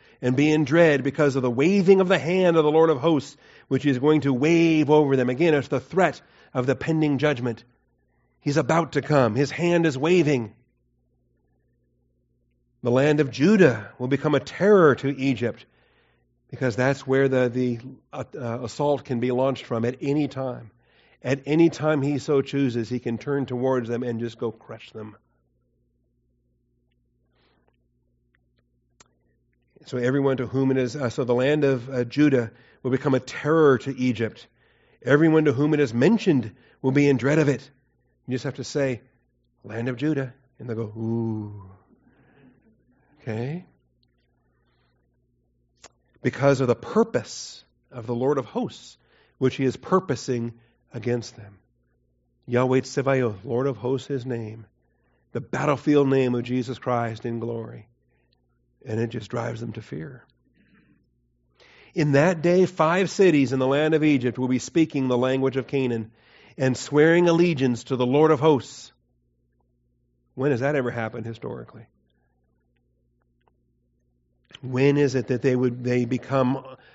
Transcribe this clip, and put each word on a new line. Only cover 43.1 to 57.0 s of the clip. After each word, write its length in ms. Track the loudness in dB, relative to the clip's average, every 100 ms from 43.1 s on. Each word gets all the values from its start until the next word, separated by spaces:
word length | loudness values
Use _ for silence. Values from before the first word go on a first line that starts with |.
| _
Okay? 440 | -10 -8 -6 -8 -14 _ _ _ _ _ _ _ _ _ _ _ _ _ _ _ _ _ _ _ _ _ -20 _ _ _
Because 400 | -4 0 2 2
of 60 | 0
the 80 | -2
purpose 880 | -2 0 0 -2 -6 -14 -16 -20 _ _ _
of 140 | -14 -8
the 80 |
Lord 240 | -4 -2 -2
of 80 | -4
hosts, 520 | -6 -8 -10 -20 -20 _ _ _ -4
which 160 | -2 0
he 80 |
is 120 | -2 -2
purposing 800 | -2 -2 -2 -6 -6 -6 -6 -10 _ _ _
against 420 | -10 -4 -4 -6 -18
them. 220 | -20 -20 _ _ _ _ _ _ _ _ -2
Yahweh 360 | 0 2 0
Tsevaoth, 600 | 0 -4 0 0 -2 -6
Lord 220 | -6 -4 -4
of 120 | -4
hosts, 300 | -6 -6 -6
his 200 | -8 -8
name. 400 | -8 -10 -14 -20 _ _ _ _ _ _
The 100 | -12
battlefield 640 | -8 -4 -2 0 2 2 4
name 280 | 2 0 -2
of 80 |
Jesus 340 | -4 -4 -6 -8
Christ 480 | -4 -4